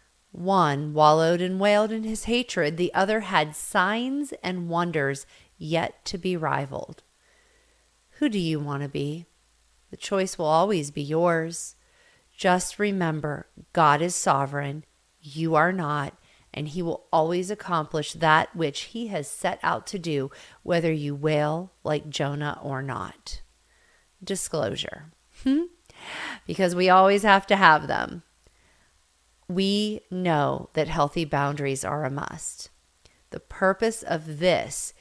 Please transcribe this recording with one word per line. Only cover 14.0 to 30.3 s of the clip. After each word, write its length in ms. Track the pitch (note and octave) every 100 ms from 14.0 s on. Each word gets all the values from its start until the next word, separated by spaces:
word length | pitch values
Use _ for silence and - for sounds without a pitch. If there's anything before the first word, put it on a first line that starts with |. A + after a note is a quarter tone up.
| F3+
sovereign. 720 | F3 - C#3 C#3 C#3+ C#3+ D3+ - _ _ _
You 360 | D3 D3+ D#3+ D#3
are 160 | E3+
not, 440 | F#3 D3 D3 C#3+ - _ _ _
and 140 | - D3+
he 160 | F3
will 240 | E3 - _
always 380 | E3+ D#3+ F3+ F#3
accomplish 640 | G#3 - E3+ D3+ D#3+ D3
that 420 | D#3 D#3+ D#3 - E3+
which 260 | D3+ -
he 260 | - A3+ A#3
has 200 | F3+ C3+
set 300 | - F3+ -
out 240 | D#3+ A#2 -
to 100 | G3
do, 320 | E3 C#3+ C3+ - - -
whether 300 | - E3+ E3
you 240 | D#3 C#3+ C#3+
wail 560 | D#3 D3+ D3+ D#3+ F#3 _
like 280 | - D3+ D3+
Jonah 480 | C#3+ C#3+ D3 D3 -
or 220 | C#3+ C3
not. 580 | C3+ A2+ F#2 - - - - _ _ _ _ _ _ _
Disclosure. 880 | F#3 F#3+ - D#3 G2+ - - - D#3 _ _ -
Hmm? 200 | C4 C#4+ F4 _ _ - - - - - -
Because 300 | E3+ F3+ F3
we 120 | F#3
always 360 | F#3 F#3+ G3+
have 240 | G#3 G3 -
to 80 | G3
have 320 | F3+ D#3 C#3+
them. 340 | - - E3+ - _ _ _ _ _ _ _ _ _ _ _ -
We 540 | F#3 G3 G#3 G#3+ G#3+ -
know 580 | F#3 F3+